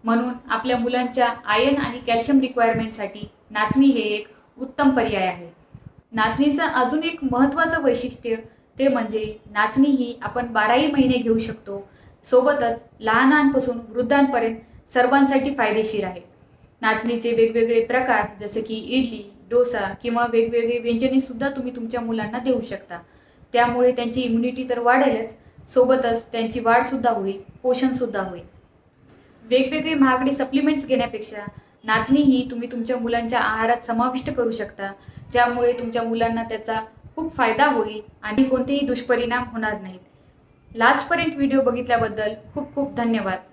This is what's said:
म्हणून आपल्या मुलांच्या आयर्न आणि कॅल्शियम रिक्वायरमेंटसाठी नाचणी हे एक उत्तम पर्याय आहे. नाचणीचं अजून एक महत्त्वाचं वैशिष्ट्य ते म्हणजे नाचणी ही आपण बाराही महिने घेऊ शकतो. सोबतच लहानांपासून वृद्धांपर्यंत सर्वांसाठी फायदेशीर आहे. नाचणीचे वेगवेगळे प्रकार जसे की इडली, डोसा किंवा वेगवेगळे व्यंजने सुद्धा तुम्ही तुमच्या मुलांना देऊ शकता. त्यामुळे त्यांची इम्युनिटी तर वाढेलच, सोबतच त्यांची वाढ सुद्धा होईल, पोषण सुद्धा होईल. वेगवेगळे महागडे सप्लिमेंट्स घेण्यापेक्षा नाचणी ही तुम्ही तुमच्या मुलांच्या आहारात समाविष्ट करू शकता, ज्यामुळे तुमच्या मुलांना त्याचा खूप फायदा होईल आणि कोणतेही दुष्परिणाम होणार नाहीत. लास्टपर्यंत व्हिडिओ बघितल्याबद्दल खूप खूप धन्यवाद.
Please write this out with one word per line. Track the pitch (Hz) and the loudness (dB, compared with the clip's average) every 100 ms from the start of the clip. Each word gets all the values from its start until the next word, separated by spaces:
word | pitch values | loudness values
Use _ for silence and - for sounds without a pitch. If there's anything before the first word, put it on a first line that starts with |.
म्हणून | 226 233 247 240 - | 0 0 0 -6 -6
आपल्या | 226 254 247 | -4 -2 -2
मुलांच्या | 240 247 247 254 240 - - | 0 -2 -2 0 0 -2 -2
आयर्न | 214 269 277 | 2 2 2
आणि | 262 - - | -2 -6 -2
कॅल्शियम | 233 233 277 | 0 4 2
रिक्वायरमेंटसाठी | 254 247 226 226 226 220 196 208 - _ _ | 2 2 2 2 -4 -6 -10 -10 -16 _ _
नाचणी | 214 220 262 277 | -4 0 4 4
हे | 240 | 4
एक | 214 208 208 - _ - | 0 -4 -8 -20 _ -14
उत्तम | 262 - 277 | -12 2 2
पर्याय | 254 220 196 185 | 4 0 0 -2
आहे. | 175 170 - _ - - - _ | -4 -14 -20 _ -20 -20 -20 _
नाचणीचं | 226 220 240 294 277 | -2 0 2 0 2
अजून | - 247 254 302 | 0 0 0 0
एक | 320 330 | -4 -4
महत्त्वाचं | 269 240 277 302 320 330 | -2 2 2 2 0 2
वैशिष्ट्य | 277 233 254 - 233 226 - _ _ - | 0 0 -4 -8 -6 -6 -8 _ _ 0
ते | 269 | 0
म्हणजे | 247 214 220 - - - | 2 -2 -4 -6 -10 -8
नाचणी | 208 220 269 285 | -2 0 4 4
ही | 269 240 240 | 4 0 -6
आपण | 208 247 240 | -6 -6 -2
बाराही | 220 214 247 302 | 0 2 2 2
महिने | 285 254 247 | 2 2 2
घेऊ | 226 226 | 2 0
शकतो. | - - - 202 - _ - _ - | -2 -10 -12 -12 -14 _ -20 _ 2
सोबतच | 254 254 285 233 226 - _ | 4 4 2 0 -4 -10 _
लहानांपासून | 220 226 269 302 277 269 254 233 - | 0 4 4 6 4 2 -2 -6 -6
वृद्धांपर्यंत | 226 240 285 277 247 226 226 - - _ | -6 0 2 4 2 -2 -4 -14 -20 _
सर्वांसाठी | 247 247 277 269 269 277 277 | 0 4 4 4 2 0 -2
फायदेशीर | 214 214 214 214 185 | 0 0 -2 -4 -6
आहे. | 180 - _ _ _ _ _ | -8 -18 _ _ _ _ _
नाचणीचे | 226 220 233 233 233 | -2 0 -2 -2 -2
वेगवेगळे | 226 226 226 226 226 226 | 2 2 4 2 2 2
प्रकार | 247 254 220 208 196 | 0 2 0 -2 -8
जसे | 208 226 | -8 -8
की | - 220 | -6 -8
इडली, | - 254 233 220 202 - - | -2 -2 -2 -6 -14 -20 -2
डोसा | 240 240 233 190 - | 0 2 -2 -6 -6
किंवा | 240 233 240 | -4 -2 2
वेगवेगळे | 226 226 233 233 240 | 2 2 0 -2 -2
व्यंजने | 233 226 262 269 | -2 0 2 0
सुद्धा | 262 233 277 | -2 -6 -4
तुम्ही | 269 247 247 | -4 -8 -8
तुमच्या | 226 240 | -8 -6
मुलांना | 233 226 214 240 | -4 -6 -4 -4
देऊ | 240 240 | 0 -2
शकता. | - 196 - 175 - _ _ _ - | -2 -12 -12 -16 -16 _ _ _ -4
त्यामुळे | 233 240 247 247 | 2 2 4 2
त्यांची | 247 233 240 | 2 -4 -2
इम्युनिटी | 240 226 247 254 254 | 0 0 0 -4 -4
तर | 240 | 0
वाढेलच, | 240 262 269 226 - - - - - | 4 4 4 0 -6 -12 -20 -20 -2
सोबतच | 262 247 262 240 226 - | 2 4 4 2 -2 -4
त्यांची | 226 226 240 | -6 -4 -2
वाढ | 226 233 | 2 2
सुद्धा | 254 262 233 | 2 0 0
होईल, | 226 196 196 - - | 0 -4 -6 -12 -6
पोषण | 254 247 262 | -2 0 0
सुद्धा | 254 233 196 | 0 -4 -4
होईल. | 185 175 - - _ _ _ _ _ - _ _ | -6 -10 -16 -20 _ _ _ _ _ -20 _ _
वेगवेगळे | - 254 262 - 320 | 0 2 2 -2 -2
महागडे | 302 269 254 269 | 2 4 4 0
सप्लिमेंट्स | 277 269 277 294 294 - | -2 -2 0 2 0 0
घेण्यापेक्षा | 254 240 214 214 214 208 - _ _ | 0 0 -6 -12 -12 -14 -18 _ _
नाचणी | 220 220 226 277 | -2 0 4 4
ही | 285 247 - | 6 4 0
तुम्ही | 233 240 | -6 -8
तुमच्या | 240 226 247 | -8 -4 -4
मुलांच्या | 233 233 226 240 | 0 -2 0 0
आहारात | 220 220 226 240 - | 0 0 0 0 -2
समाविष्ट | 226 254 262 294 | 0 0 -2 -6
करू | 269 233 | -2 -2
शकता, | 226 208 - 196 196 - - - | -2 -8 -8 -10 -10 -20 -20 -4
ज्यामुळे | 240 240 240 240 | 2 2 2 0
तुमच्या | 247 233 233 | 0 -4 -4
मुलांना | 226 226 226 226 | -2 0 0 -2
त्याचा | 226 220 220 220 220 - - - | -6 -8 -6 -6 -6 -18 -16 -8
खूप | 320 - | -8 0
फायदा | 233 220 294 | 0 4 2
होईल | 233 214 214 - - | 2 -2 -6 -12 -14
आणि | 214 214 | -4 0
कोणतेही | 262 254 254 277 277 | 2 2 0 -2 -2
दुष्परिणाम | 240 - 233 240 247 | -4 0 0 0 -2
होणार | 247 226 214 196 | -4 -6 -6 -6
नाहीत. | 190 185 - _ _ _ _ _ _ | -12 -18 -20 _ _ _ _ _ _
लास्टपर्यंत | 226 233 285 - 339 330 277 | 2 4 4 0 -2 -2 0
व्हिडिओ | 277 269 | 2 2
बघितल्याबद्दल | 254 247 247 233 220 214 214 220 - | 2 -2 0 0 0 -2 -4 -6 -10
खूप | 294 277 - | -10 -8 -6
खूप | 277 - | -4 -2
धन्यवाद. | 233 226 196 185 - | -2 0 -2 -6 -10